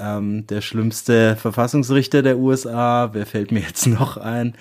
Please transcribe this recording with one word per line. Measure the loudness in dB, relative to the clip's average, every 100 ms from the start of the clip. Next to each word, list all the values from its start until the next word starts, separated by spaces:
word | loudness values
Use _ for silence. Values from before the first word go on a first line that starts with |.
ähm, | -8 -6 -4 -6 -6
der | -8
schlimmste | -6 -2 -2 -4 2 4 6 2
Verfassungsrichter | -2 -2 0 0 2 2 2 2
der | 4 2
U | 2
S | 0 -2
A. | -2 2 2 0
Wer | -4 -6
fällt | -4 -2
mir | -2
jetzt | -2 -2 0
noch | 2 0 -2
ein? | -6 -4 -4 -6